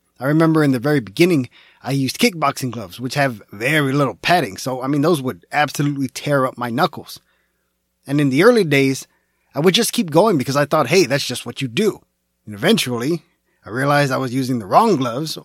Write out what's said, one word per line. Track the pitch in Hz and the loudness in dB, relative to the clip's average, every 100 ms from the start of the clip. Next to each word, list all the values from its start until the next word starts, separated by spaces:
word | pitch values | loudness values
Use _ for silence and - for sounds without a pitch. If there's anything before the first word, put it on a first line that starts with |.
| _ - | _ -6
I | 127 | 0
remember | 156 165 160 | 2 4 4
in | 147 | 2
the | 131 | 2
very | 139 151 | 0 0
beginning, | 98 101 175 156 120 - _ _ | -2 0 2 2 -2 -10 _ _
I | 120 | -4
used | 139 131 - | -2 -2 0
kickboxing | 240 170 143 - 131 | 0 2 -2 -2 -8
gloves, | 113 95 - | -8 -12 -10
which | 123 147 | -6 -2
have | 139 107 - | -2 -2 -14
very | 101 123 156 139 | -6 -2 0 0
little | 139 131 92 | 0 0 -2
padding. | - 175 117 92 | 0 2 0 -6
So, | 131 127 | -8 -6
I | 131 | -4
mean, | 147 | 0
those | 156 165 | 2 0
would | 131 90 - | -2 -8 -6
absolutely | 143 147 - 143 139 131 | -2 -2 -2 -2 -2 -6
tear | - 151 139 131 | -6 -2 0 0
up | 120 | -4
my | 123 | -6
knuckles. | 120 170 - 87 - _ _ _ _ _ _ _ _ - | -2 -2 -4 -18 -20 _ _ _ _ _ _ _ _ -4
And | 143 | 0
in | 143 | 0
the | 131 | 4
early | 214 240 | 6 6
days, | 165 139 135 135 - _ _ _ _ - | 4 2 2 0 -8 _ _ _ _ 0
I | |
would | 175 | 2
just | 202 214 | 2 0
keep | - 175 | -2 0
going | 151 220 160 | 4 4 2
because | 120 139 | 0 0
I | 143 | 2
thought, | 160 139 | 2 4
"Hey, | 185 311 | 4 4
that's | 139 - | 0 -2
just | 123 120 | -8 -8
what | - | -8
you | 131 | -6
do." | 120 208 - _ _ _ _ - | 0 0 -2 _ _ _ _ -16
And | |
eventually, | 101 139 226 127 120 127 170 _ _ _ _ - | -2 0 2 0 -2 -2 -4 _ _ _ _ -10
I | |
realized | 117 143 143 139 | -4 2 2 2
I | 127 | 0
was | 131 | -2
using | 127 127 123 | -2 -2 -4
the | 95 | -2
wrong | 147 226 156 | 0 2 0
gloves | 127 120 160 - | -2 -6 -8 -10